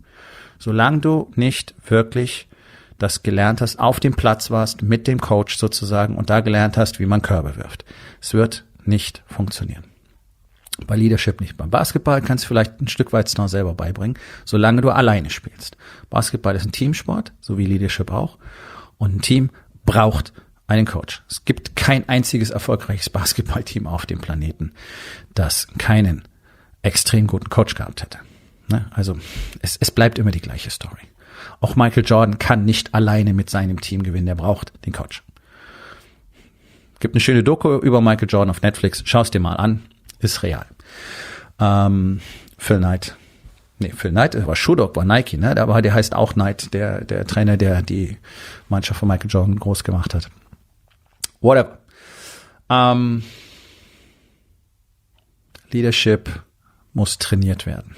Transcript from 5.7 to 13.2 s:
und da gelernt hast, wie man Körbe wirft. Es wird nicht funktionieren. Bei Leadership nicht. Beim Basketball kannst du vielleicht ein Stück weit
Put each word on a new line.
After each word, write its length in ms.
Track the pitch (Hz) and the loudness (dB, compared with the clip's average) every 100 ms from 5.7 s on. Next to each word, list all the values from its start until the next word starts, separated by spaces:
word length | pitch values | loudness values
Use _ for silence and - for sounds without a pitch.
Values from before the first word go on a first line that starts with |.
| - 101 104 104 | -4 -2 0 0
und 160 | - - | -2 0
da 80 | 107 | 2
gelernt 380 | 107 104 107 117 | 2 2 2 2
hast, 240 | 110 - | 0 0
wie 60 | 95 | 0
man 140 | 104 | 0
Körbe 360 | - 92 73 62 | 2 0 -2 -8
wirft. 280 | - - - - - - | -12 -16 -20 -20 -20 -18
Es 120 | - | -2
wird 320 | 110 113 - - - | 0 0 -2 -16 -8
nicht 400 | - 104 - - - | 0 0 -2 -12 -12
funktionieren. 560 | - 98 - 90 - - _ _ _ _ _ _ _ _ - - | -6 -6 -6 -10 -10 -18 _ _ _ _ _ _ _ _ -12 -4
Bei 80 | |
Leadership 460 | 107 110 107 - 92 | 0 2 2 0 -4
nicht. 160 | 95 - | -6 -8
Beim 140 | 82 | -2
Basketball 520 | 107 - 147 - 139 | 0 0 -2 0 0
kannst 220 | 117 131 | 0 -2
du 40 | - | 0
vielleicht 320 | 117 110 - | 0 0 -2
ein 60 | 123 | -6
Stück 260 | - - | -4 -2
weit 140 | 113 | 0